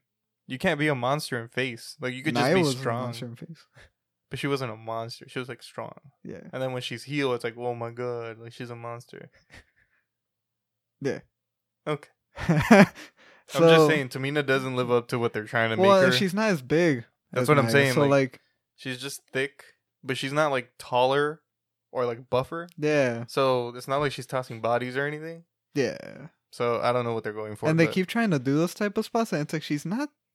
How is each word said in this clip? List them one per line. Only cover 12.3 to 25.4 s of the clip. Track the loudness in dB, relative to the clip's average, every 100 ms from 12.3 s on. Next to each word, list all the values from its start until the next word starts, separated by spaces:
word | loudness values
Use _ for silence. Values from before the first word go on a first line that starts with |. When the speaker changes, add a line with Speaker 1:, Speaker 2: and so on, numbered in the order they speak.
| -8
Speaker 1:
I'm | 0 2 8 8 8
just | 4 -20 _ -20 -20 -6
Speaker 2:
So | 4 8 8 6
Speaker 1:
saying, | 4 -2
Tamina | -6 -2 0
doesn't | 2 2 0 -2
live | 2
up | 2 0
to | -2
what | -2
they're | -4
trying | -2 0 2
to | 4
Speaker 2:
Well, | 6
Speaker 1:
make | 6
her. | 6
Speaker 2:
and |
she's | 4 0
not | 0 0
as | 0
big | 2 2 4 2 -4 _ _
Speaker 1:
That's | 0
Speaker 2:
as | 4
Speaker 1:
what | 4
I'm | 6
Speaker 2:
Nia, |
Speaker 1:
saying, | 4 4
Speaker 2:
so, | 4
Speaker 1:
like, | 6
Speaker 2:
like | 4 2 -4 _ _ _
Speaker 1:
she's | -14 -10 -10
just | -10 -14 _
thick, | -4 -4 _ -20 _ _ _
but | -8 -6
she's | -2
not, | 0 0
like, | 0 -4 -16
taller | -2 2 4 4 0 -4 _ _ _ _ _
or, | -4 -4
like, | -4 -2
buffer. | -2 -2 -8 -12 -4
Speaker 2:
Yeah. | 0 2 2 -2 -4
Speaker 1:
So | 0 2 2 -2 -8
it's | -4
not | -2
like | -2
she's | -4 -6
tossing | -6 -6 -4
bodies | 0 0 0 -4
or | -4
anything. | -6 -12 -16